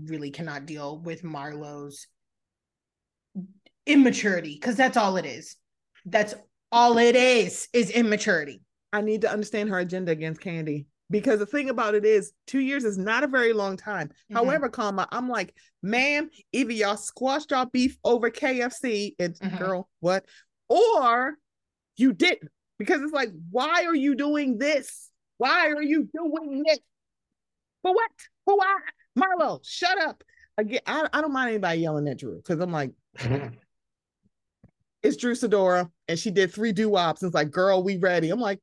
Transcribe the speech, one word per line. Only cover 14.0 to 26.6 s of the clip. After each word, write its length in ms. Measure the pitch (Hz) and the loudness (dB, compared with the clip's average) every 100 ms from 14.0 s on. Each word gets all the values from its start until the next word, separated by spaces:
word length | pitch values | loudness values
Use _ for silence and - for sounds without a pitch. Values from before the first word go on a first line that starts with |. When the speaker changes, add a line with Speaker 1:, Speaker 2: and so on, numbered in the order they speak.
| 151 | -8
Speaker 1:
Mm-hmm. 260 | - _ 220 | -12 _ -2
Speaker 2:
However, 340 | 247 302 269 | 0 0 -2
comma, 380 | 240 208 196 180 | -4 -4 -2 -4
I'm 180 | 220 254 | -4 -4
like, 260 | 226 180 _ _ _ | -4 -6 _ _ _
"Ma'am, 480 | 185 240 269 294 311 - _ | -4 0 2 0 -4 -10 _
either 200 | 240 233 | -2 -2
y'all 260 | 226 202 208 | 0 0 -2
squashed 540 | - - 262 277 294 | -8 -6 -2 -2 -2
y'all 140 | 269 254 | -2 -2
beef 320 | 254 247 - | 0 0 0
over 260 | - 240 240 | 0 2 0
K 320 | 233 277 254 | -2 -2 -2
F 120 | 240 | -4
C," 420 | - 254 214 202 - | -4 -4 -2 -4 -4
and 160 | 180 170 | -4 -4
Speaker 1:
Mm-hmm. 220 | 190 180 | -8 -4
Speaker 2:
girl, 320 | 185 185 190 _ | -4 -4 -6 _
what? 260 | 170 190 - - _ _ _ | 0 0 -2 -20 _ _ _
"Or 680 | 370 440 403 247 240 262 311 _ _ _ _ _ - | 4 6 6 4 2 0 -6 _ _ _ _ _ 2
you 160 | 262 | 2
didn't." 380 | 190 349 - 147 _ _ _ | 4 2 2 -6 _ _ _
Because 240 | 208 320 | 0 0
it's 120 | 285 | 0
like, 180 | 302 247 165 170 | -2 -4 -6 -6
why 320 | 208 285 349 349 | -2 0 0 2
are 100 | 330 | 0
you 200 | 277 254 | 0 0
doing 420 | 285 294 277 220 | 0 0 0 0
this? 520 | 277 302 262 - - _ _ _ | 0 0 -2 -14 -20 _ _ _
Why 340 | 247 330 320 | 0 2 2
are 100 | 294 | 0
you 260 | 302 311 208 | 0 0 0
doing 500 | 311 330 311 311 269 | -4 -6 -6 -6 -4